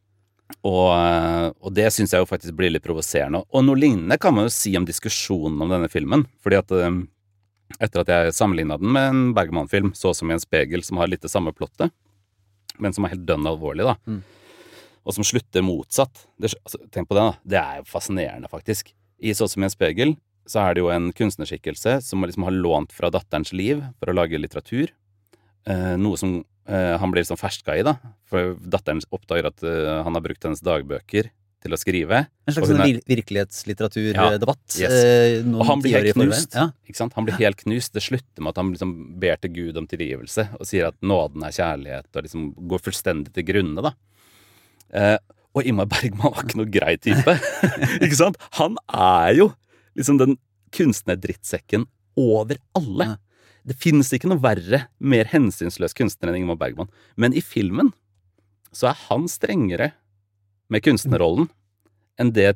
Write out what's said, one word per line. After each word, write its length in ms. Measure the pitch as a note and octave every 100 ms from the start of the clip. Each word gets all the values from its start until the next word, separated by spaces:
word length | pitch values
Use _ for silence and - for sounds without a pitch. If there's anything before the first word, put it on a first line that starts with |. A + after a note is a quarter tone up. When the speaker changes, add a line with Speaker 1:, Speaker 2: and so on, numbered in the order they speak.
| _ _ _ _ - -
Speaker 1:
Og, 280 | G2 F#2 F#2 F2
eh, 540 | E2+ E2+ E2 E2+ E2+ -
og 100 | G2
det 140 | G2 G#2+
synes 180 | - G2+
jeg 80 | F2+
jo 80 | F#2
faktisk 240 | F#2 F2 D#2+
blir 140 | F2+
litt 120 | D#2+
provoserende. 580 | - D#2+ D#2 D2 C#2 E2 -
Og 120 | C#3
noe 120 | C3 C3+
lignende 420 | D3 G#2 E2 -
kan 140 | G3
man 100 | A2+
jo 60 | A#2
si 260 | - G#2+ F#2
om 80 |
diskusjonen 760 | F2 - - - - F#2 D#2 D2
om 60 | E2
denne 200 | F#2 E2
filmen, 360 | D#2+ C#2+ C3+ C3+ _
fordi 140 | G2+ G2
at, 100 | -
ehm, 360 | F#2 F2 F2+ F2 _ _ _ _ _ - -
etter 200 | G#2+ -
at 60 | E2+
jeg 260 | F2 E2+
sammenlignet 480 | - G#2+ E2+ D#2 D2+
den 120 | G2
med 160 | C3+ C3+
en 240 | C3 B2
Bergman-film, 580 | G#2+ E2 E2 D2 G2+ G2+
Så 200 | - F#2
som 160 | E2+ E2
i 40 |
en 60 | E2+
spegel, 420 | - D#2+ C#2 F2
som 120 | - F#2
har 80 | F2
litt 120 | F2+
det 80 | -
samme 220 | G2+ D#2+
plottet, 360 | - E2 - E3 - _ _ _ _ _ _ - -
men 140 | G#2
som 120 | F#2
er 40 | F#2
helt 160 | F#2 E2+
dønn 200 | D#2 D2+
alvorlig 380 | D#2+ D2+ D2+
da, 120 | A#2 - -
Speaker 2:
Mm. 160 | G#2 F#2+ _ _ - - - - _ -
Speaker 1:
og 60 |
som 100 | G2+
slutter 380 | G#2+ B2 - F#2+
motsatt. 640 | F#2 E2+ - - C3 - _ -
Det, 140 | G#2+ -
altså, 120 | - - -
tenk 180 | G2 E2+
på 60 | G2+
det 160 | G#2+
da, 40 | - F#2
det 120 | F#2+
er 180 | D2 C#2+
jo 60 |
fascinerende 640 | - E2+ - F#2+ D#2 A#1+ -
faktisk. 440 | E2 - G#2+ - _ _ _
I 100 | A2
Så 160 | G2+ G#2
som 140 | -
i 40 | G2
en 40 |
spegel, 460 | - E2+ E2+ C#3 D#3 _ _ -
så 140 | A2 F#2+
er 60 |
det 60 | F2
jo 60 | F2
en 220 | E2+ F2
kunstnerskikkelse 920 | - A2+ - D2+ D2+ D#2 - A2 C3+
som 180 | B2+ F#2+
liksom 200 | F2+ F2+
har 60 | F#2
lånt 400 | F#2 E2+ D#2 D2+
fra 160 | - E2+
datterens 420 | F2+ - D#2+ D#2+
liv 280 | F#2 G2+ D3 C3+ -
for 80 | F#2
å 20 |
lage 240 | F2+ E2 D#2
litteratur, 500 | D2+ D2 - A#2+ D#3+ - _ _ _ _ _ _
eh, 320 | - F#2+ F#2 F2+
noe 200 | G#2 F2
som, 260 | F#2+ F2 - _ -
eh, 320 | G2 F2+ E2+
han 120 | F#2+
blir 120 | F2+
liksom 160 | E2+ F2
ferska 400 | F#2+ - - D#2
i 40 |
da, 140 | B2+ C#3 A#2+ - _
for 280 | F#2 F2+ F2
datteren 440 | F2 G2 - D#2 -
oppdager 340 | F#2 - E2+ D2+
at, 160 | -
eh, 400 | E2 E2 D#2 D#2
han 100 | D#2+
har 80 | E2
brukt 220 | D#2+ -
hennes 180 | D#2+ D2
dagbøker 720 | F2 D#2 C#2 C#2 - G#2 A2 _ _ _
til 80 | -
å 80 | E2
skrive. 480 | - F2+ D#2 A#2 C#3+ _ -
Speaker 2:
En 40 |
slags 160 | D3 -
Speaker 1:
Og 80 | D3
hun 0 |
Speaker 2:
sånn 40 |
Speaker 1:
er 160 | C#3+ A#2
Speaker 2:
vir-, 80 | -
virkelighetslitteraturdebatt, 1700 | A#2+ - G2+ G2 - - G2+ A2 A2 G#2+ F#2+ F#2 G#2 A2+ C#3+ - -
Speaker 1:
Ja, 80 | F2+
yes. 40 | B2+
Speaker 2:
eh, 380 | A#2+ A#2+ A#2+ A#2
noen 160 | A#2+ A2+
Speaker 1:
Og 60 | A#2
han 140 | C#3+
blir 120 | C3+
Speaker 2:
tiår 100 | A2
Speaker 1:
helt 40 | G#2
Speaker 2:
i 40 | A2+
forveien. 120 | C#3
Speaker 1:
knust, 220 | C#3+ -
Speaker 2:
Ja. 120 | A#2+ D#3+ - -
Speaker 1:
ikke 80 | -
sant? 160 | A#2+
Han 100 | -
blir 140 | A2 F#2+
Speaker 2:
Ja. 80 | G#2+
Speaker 1:
helt 100 | G2+
knust. 340 | - A#2+ -
Det 100 | G#2
slutter 380 | - B2+ - -
med 60 | D#2
at 80 | F2
han 160 | F#2
liksom 460 | F2 F#2 E2+ C2 F2
ber 160 | F#2 D#2
til 140 | F#2
Gud 240 | E2+ E2+ D#2+
om 100 | D#2
tilgivelse, 640 | E2 D#2 B1+ A#1 - G#2 A2
og 80 | F#2+
sier 200 | F#2+ E2
at 120 | -
nåden 440 | F#2+ F#2+ D2+ D2
er 60 | D#2
kjærlighet, 540 | D2+ E2+ D2 C#2 C2+ - -
og 60 |
liksom 300 | D2+ D#2+ D2+ - F2
går 120 | F#2
fullstendig 520 | - - G2 D#2+ C#2+
til 120 | -
grunne, 360 | E2 G2 F2+ D#2
da. 120 | D3 - _ _ _ _ _ _ _ _ _
Eh, 260 | G2+ G#2 G#2+ - _ _
og 100 | C#3
Ingmar 220 | B2+ G#2 G#2
Bergman 460 | - G#2+ G2+ C#3+
var 100 | -
ikke 140 | - G#2+
noe 100 | G#2+
grei 300 | G2 D2+ E2+
type, 280 | A#2+ C3+
<laughs> 800 | C3 F3 C#5+ - D#3+ - B2+ -
ikke 120 | D#3+ C#3+
sant? 200 | F3+ - -
Han 220 | - D#3+ A3+ -
er 420 | - F2+ F2+ E2+ B2+
jo 160 | G#3 - _ _ _ -
liksom 220 | C3+ C#3+
den 200 | C3 C3+ _ _ _
kunstnerdrittsekken 1120 | - D#3+ G#2 - F2+ F#2 - - - - G#2+ A#2 _ _ -
over 400 | B2 G#2+ A2 C#3+ _
alle. 300 | F#3+ C3 F#2+
Speaker 2:
Ja. 120 | A2 G#2+ _ _ _ _ -
Speaker 1:
Det 100 | C3
finnes 320 | E3+ D3+ C3+
ikke 160 | B2+ F3+
noe 120 | F3
verre, 440 | B2+ G2 F2 C3 B2+ -
mer 300 | C#3 A#2+ A2+
hensynsløs 640 | D#3 A2+ - F2 - F2
kunstner 380 | - A2 - F2
enn 80 | F2
Ingmar 160 | F2+ E2
Bergman. 300 | B1+ C2 G2 _ _ -
Men 160 | A#2
i 80 | C3
filmen 520 | - - G2 G#2+ C4 - _ _ _ _ _ _ _
så 140 | - B2+
er 80 | C#3+ -
han 200 | A#2 E3+
strengere 640 | - - G3 G2+ F2 C#3+ - _ _ _ _ _ _ -
med 120 | G#2+
kunstnerrollen 640 | D#3 A#2+ C#3 F2 E2 F#2+ D#3+ _ _ _ _ _ _ -
enn 140 | B2
det 160 | A2 G2